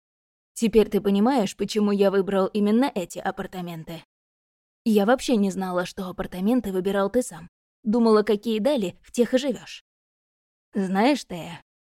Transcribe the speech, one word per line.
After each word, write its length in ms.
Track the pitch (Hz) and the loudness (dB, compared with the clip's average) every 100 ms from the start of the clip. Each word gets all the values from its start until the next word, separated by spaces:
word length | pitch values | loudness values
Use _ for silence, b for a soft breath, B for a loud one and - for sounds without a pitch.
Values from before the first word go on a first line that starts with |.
| _ _ _ _ _ - | _ _ _ _ _ -4
«Теперь 300 | 226 226 208 | 2 4 4
ты 120 | 202 | 2
понимаешь, 540 | 202 196 220 277 185 - | 0 2 2 2 -2 -4
почему 360 | 202 214 208 | -4 0 0
я 180 | 202 196 | 2 2
выбрал 380 | 196 185 196 190 | 2 0 0 0
именно 440 | 214 202 220 277 - | 0 2 2 0 -2
эти 240 | 170 - | -8 -8
апартаменты?» 840 | - 180 170 190 175 165 156 165 - _ _ _ _ _ _ _ - | -8 -8 -10 -10 -12 -12 -14 -16 -16 _ _ _ _ _ _ _ 0
«Я 200 | 208 196 | 2 4
вообще 300 | 262 - 233 | 2 2 2
не 160 | 202 | 2
знала, 340 | 180 185 180 180 | -2 -4 -4 -4
что 220 | - 185 | -8 -10
апартаменты 640 | 175 185 185 190 254 208 | -10 -10 -4 0 0 0
выбирал 400 | 190 185 196 196 | -2 -2 0 0
ты 100 | 240 | 0
сам. 260 | 247 165 170 _ _ _ | -2 -6 -20 _ _ _
Думала, 400 | 220 233 226 214 | -2 2 4 4
какие 340 | 208 208 233 220 | 4 0 -2 -2
дали, 420 | 208 294 180 - | 0 0 -2 -8
в 80 | _ | _
тех 240 | - 233 254 | -2 0 0
и 20 | |
живешь». 460 | 277 202 - - _ _ _ _ _ _ _ _ _ | 0 -6 -10 -20 _ _ _ _ _ _ _ _ _
«Знаешь, 520 | - 190 190 247 294 - | -6 -2 2 2 2 -4
Тея», 360 | 175 165 170 _ _ _ | -12 -12 -16 _ _ _